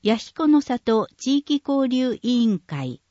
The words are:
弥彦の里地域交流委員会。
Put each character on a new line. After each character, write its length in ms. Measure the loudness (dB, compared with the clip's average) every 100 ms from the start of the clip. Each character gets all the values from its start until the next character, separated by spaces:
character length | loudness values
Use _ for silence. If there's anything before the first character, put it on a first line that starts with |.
弥 140 | 0 -2
彦 320 | -4 -2 4
の 120 | 4
里 480 | 2 -4 0 0 -2 _
地 220 | -2 -2
域 240 | 0 -4 -2
交 220 | -2 0
流 300 | 0 -2 -4
委 200 | -2 2
員 160 | 2 0
会。 420 | -4 -8 -8 -10 _